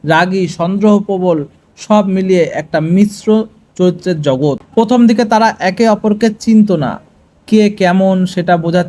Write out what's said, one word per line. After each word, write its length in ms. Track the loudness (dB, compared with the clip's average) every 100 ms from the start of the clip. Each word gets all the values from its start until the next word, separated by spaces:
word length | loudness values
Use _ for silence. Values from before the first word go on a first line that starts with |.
রাগী, 420 | 0 0 0 -2 -4
সন্দেহপ্রবল, 1000 | -4 -4 0 2 2 0 -2 -2 -2 -4 _ _ -12
সব 300 | -2 0 0
মিলিয়ে 360 | -2 0 0
একটা 380 | 0 -4 -6 -4
মিশ্র 640 | 0 0 0 -2 -2 0 -2 _ _ -2
চরিত্রের 440 | -2 -2 -4 -4
জগৎ। 360 | -2 0 -2 -4 -4
প্রথম 320 | -2 0 2 2
দিকে 180 | 2
তারা 300 | 0 2 0 -2
একে 300 | -4 0 0
অপরকে 420 | 0 -2 0 -2 -2
চিনত 340 | 2 2 2
না, 280 | 0 -4 -8 _ _ _ _ -2
কে 240 | 2 2
কেমন 560 | 0 0 2 2 0 -2
সেটা 300 | -2 0 0
বোঝার 280 | 0 -2